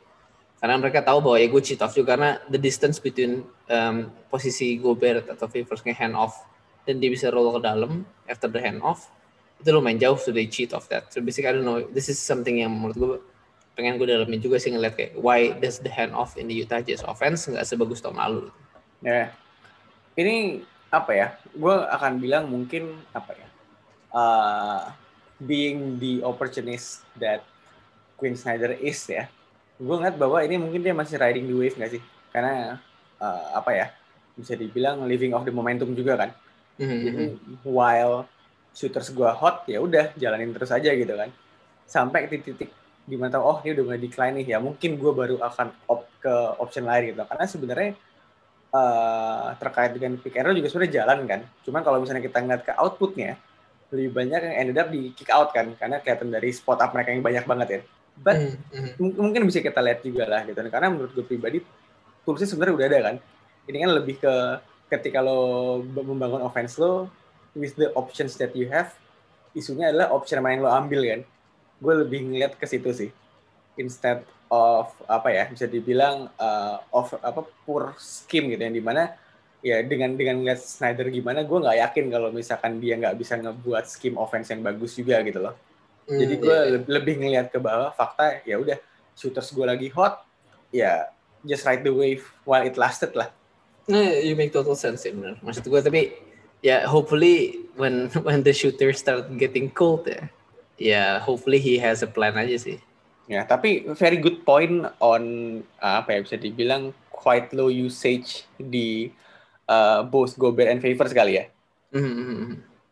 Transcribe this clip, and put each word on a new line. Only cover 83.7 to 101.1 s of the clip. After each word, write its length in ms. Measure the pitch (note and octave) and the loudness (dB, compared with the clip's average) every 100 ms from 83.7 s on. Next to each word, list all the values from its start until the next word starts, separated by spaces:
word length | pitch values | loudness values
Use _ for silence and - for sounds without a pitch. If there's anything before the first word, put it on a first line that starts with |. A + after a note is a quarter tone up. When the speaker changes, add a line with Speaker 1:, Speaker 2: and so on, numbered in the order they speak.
| A2+ A2+ | -2 -4
Speaker 2:
scheme 320 | - B2+ A#2+ | -6 -4 -2
offense 320 | A2 A2+ A2 | -4 -4 -6
yang 80 | A2 | -6
bagus 320 | G#2 G#2 A#2 B2+ | -4 -4 -8 -6
juga 160 | B2 A#2 | 2 2
gitu 160 | G#2+ F#2+ | 2 -4
loh. 160 | F#2 - _ _ _ _ - | -6 -8 _ _ _ _ -4
Speaker 1:
Hmm, 100 | C#3 | 0
Speaker 2:
Jadi 160 | C3 D3 | 2 2
gue 80 | D#3 | 4
Speaker 1:
iya, 120 | D#3+ C#3+ | 6 4
iya. 60 | B2 | 2
Speaker 2:
le-, 100 | B2 | 2
lebih 240 | D3 C#3+ C#3+ | 0 0 0
ngelihat 320 | C3+ C3 B2 | 2 0 0
ke 40 | B2+ | -2
bawah, 320 | B2 A2+ C#3 | 0 0 -2
fakta, 480 | - A#2+ - D3+ C#3 | -2 -2 2 0 0
ya 160 | A#2 G#2 | -4 -4
udah, 200 | D3 C#3 - _ _ | -2 -4 -8 _ _
shooters 400 | - C3 C3 B2 | -12 -8 -8 -8
gue 80 | C3+ | -4
lagi 260 | B2+ B2 C3+ | -2 -2 -2
hot, 280 | C3+ G3 - - _ _ _ _ | 0 0 0 -14 _ _ _ _
ya 360 | B2 G2+ E2 - - _ _ D3+ | 0 2 2 -2 -12 _ _ -6
just 160 | C#3+ | -2
ride 240 | C#3 B2+ C#3 | 0 2 2
the 80 | |
wave 320 | C3 C#3 C3 - _ | 2 2 0 -6 _
while 200 | - C#3 C3 | 2 2 2
it 80 | |
lasted 400 | B2+ B2 - E3+ | 2 0 0 -4
lah. 160 | B2 A#2 - _ _ _ _ - | -2 -6 -8 _ _ _ _ 0
Speaker 1:
Nah, 320 | G3+ G3 D3+ | 4 4 4
you 120 | D#3 | 2
make 160 | D#3 D3 | 2 0
total 240 | D3 C#3 | 2 0
sense 320 | C#3 B2+ A#2+ - | 0 -2 -4 -8
ya, 80 | |
benar. 240 | G2+ F#2+ A2 | -8 -12 -12
Maksud 240 | - A#2 A#2+ | -10 -8 2
gue, 140 | C#3+ | 4
tapi, 180 | C#3+ D#3+ C#3 - - - - _ | 6 4 2 -2 -20 -20 -20 _
ya, 240 | C3+ B2+ C#3+ | 4 4 6
hopefully 800 | D3+ D3+ D3+ E3+ E3+ B2 - - C3 | 4 4 6 8 8 4 -4 -12 -2
when, 320 | C3 B2+ B2+ | 0 0 0
<laughs> 140 | D#3+ D#3 | -2 2
when 160 | C#3+ | 4
the 120 | C#3 | 6
shooter 360 | C#3 C#3+ C3 C3+ | 4 4 4 2
start 360 | C3 - B2+ B2+ B2+ | 2 0 0 -2 -2
getting 320 | C3 B2+ C3 | 0 0 -2
cold 360 | - E3+ D#3+ - | 2 4 4 -2
ya, 160 | - D3+ _ _ - - - | -8 -10 _ _ -20 -20 -2
ya, 260 | G#2+ G#2 G2 | 2 4 4